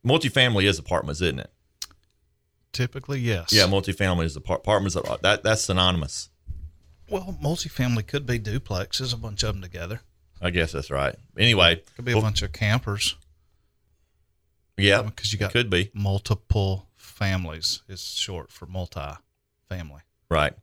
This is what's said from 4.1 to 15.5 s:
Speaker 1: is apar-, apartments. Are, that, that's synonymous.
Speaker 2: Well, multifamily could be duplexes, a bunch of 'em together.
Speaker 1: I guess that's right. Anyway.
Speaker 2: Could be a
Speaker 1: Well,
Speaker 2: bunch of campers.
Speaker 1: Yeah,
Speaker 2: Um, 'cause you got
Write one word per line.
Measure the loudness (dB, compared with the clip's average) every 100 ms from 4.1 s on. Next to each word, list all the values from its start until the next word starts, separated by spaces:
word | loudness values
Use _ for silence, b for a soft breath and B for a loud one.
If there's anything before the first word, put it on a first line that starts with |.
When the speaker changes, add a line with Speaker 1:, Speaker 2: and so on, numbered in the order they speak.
| 2 0
Speaker 1:
is | -4
apar-, | -4 -4
apartments. | 2 2 2 -2
Are, | -4 0
that, | 2 4
that's | 2 0
synonymous. | 2 2 4 2 -4 -8 -12 _ -14 -12 -14 _ _ -20 -6
Speaker 2:
Well, | -6 -6 -4
multifamily | -4 -2 -6 -2 0 0 -2
could | -6 -4
be | -4
duplexes, | -2 -4 -4 -4 -2 -4 -4
a | -6
bunch | -6 -2
of | -2 -2
'em |
together. | -8 -12 -10 -10 _ _ _ -6
Speaker 1:
I | -2
guess | 0 0
that's | -2 -4
right. | -2 -2 -4 -16 0
Anyway. | 2 6 6 4 -4 -10
Speaker 2:
Could |
be | 0
a | 2
Speaker 1:
Well, |
Speaker 2:
bunch | 2 0
of | -4
campers. | -2 0 0 0 -4 -4 -4 _ _ _ _ _ _ _ _ _ _ _ _ _ _ _ 2
Speaker 1:
Yeah, | 4 4
Speaker 2:
Um, | 2
'cause | -6 -6
you | -4
got | 0